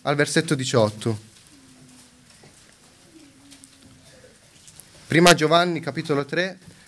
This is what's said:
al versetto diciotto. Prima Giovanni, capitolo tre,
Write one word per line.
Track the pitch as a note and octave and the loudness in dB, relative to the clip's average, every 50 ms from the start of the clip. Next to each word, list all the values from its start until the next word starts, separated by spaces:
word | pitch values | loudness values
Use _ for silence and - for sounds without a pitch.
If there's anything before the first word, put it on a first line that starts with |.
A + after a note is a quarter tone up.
al | - C3+ D3 | -6 -4 -2
versetto | C#3+ D3 - - E3 D#3 - D#3+ | -2 -2 0 0 -2 0 0 -2
diciotto. | C3 C3 C3 - A#2+ A2 G#2 G#2+ - - A#2+ A2 G#2+ - - - - - - - - - - - - - - - - - - _ _ _ - - - - - - - - - - _ _ - - - - - E4 D#4+ D4+ C#4 C4+ C4+ C#4 C#4 C#4 C4+ C4+ - _ - - - - - - - - - - - - _ _ _ - - - - - - - - - - - | -4 -2 0 2 2 2 2 0 -4 -6 -6 -6 -6 -10 -18 -20 -20 -20 -20 -20 -20 -20 -20 -20 -20 -20 -20 -20 -20 -20 -20 _ _ _ -20 -20 -20 -20 -20 -20 -20 -20 -20 -20 _ _ -20 -20 -20 -20 -20 -20 -20 -20 -20 -20 -20 -20 -20 -20 -20 -20 -20 _ -20 -20 -20 -20 -20 -20 -20 -20 -20 -20 -20 -20 _ _ _ -20 -20 -20 -20 -20 -20 -20 -20 -20 -18 -8
Prima | - C3+ E3 F3 F3 | -2 2 6 6 6
Giovanni, | E3+ C3+ D#3 D3+ E3 E3+ F3 F3+ E3+ D3+ | 6 6 4 2 2 2 2 0 -4 -6
capitolo | D#3+ D3 B2+ D3+ D#3+ D#3+ D3 C#3 C#3+ | -6 -8 -8 -8 -6 -4 -4 -4 -4
tre, | C#3 D#3 E3 F3+ F#3+ F3+ - - - - - - | -6 -4 -6 -6 -6 -8 -14 -20 -20 -20 -20 -20